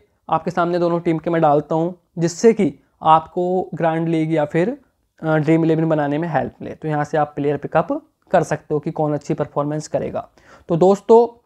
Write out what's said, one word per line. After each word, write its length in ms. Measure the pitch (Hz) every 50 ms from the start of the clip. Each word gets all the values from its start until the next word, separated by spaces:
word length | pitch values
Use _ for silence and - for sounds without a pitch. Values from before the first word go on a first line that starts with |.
| _ _ _ _ _ -
आपके 220 | 160 156 - 180
सामने 280 | 165 180 170 170 175 175
दोनों 200 | 175 170 170 170
टीम 180 | 170 175 165 156
के 120 | - 175
मैं 120 | 170 165
डालता 340 | 160 151 143 151 151 - 165
हूँ, 200 | 160 165 175 180 - _ _ - 175
जिससे 360 | 165 170 170 - - 226 220
कि 260 | - 196 147 143 - _ _ _ - -
आपको 680 | 160 160 160 160 - - 180 180 180 185 185 175 - -
ग्रैंड 340 | 151 165 160 160 165 170 165
लीग 260 | 165 160 160 160 160
या 120 | 156 147
फिर, 320 | 147 - 165 175 220 277 285 _ _ _ _ _ _ _ - -
अ, 140 | 160 156 156
ड्रीम 280 | 147 156 165 160 165
इलेवन 240 | 165 160 160 160 160
बनाने 280 | 156 151 147 143 143 151
में 100 | 170 170
हेल्प 260 | 151 135 123 110 - -
मिले। 140 | - - -
तो 120 | - - 156
यहाँ 160 | 151 147 147
से 140 | 147 - 156
आप 160 | 147 147 -
प्लेयर 220 | 151 139 143 143 143
पिकअप 440 | - 143 - 160 165 - 277 320 - _ _ _ _ -
कर 120 | - 175 156
सकते 300 | - 156 - _ - 156
हो 60 | 151
कि 120 | - 165
कौन 220 | 156 - 156 151 151
अच्छी 200 | 147 - - 165
परफॉर्मेंस 540 | 151 147 - - 151 143 147 151 156 151 -
करेगा। 420 | - - - - - - - - _ _ _ _ - - _ -
तो 80 | 175 160
दोस्तों, 680 | 175 185 202 190 - - 226 233 240 226 - _ _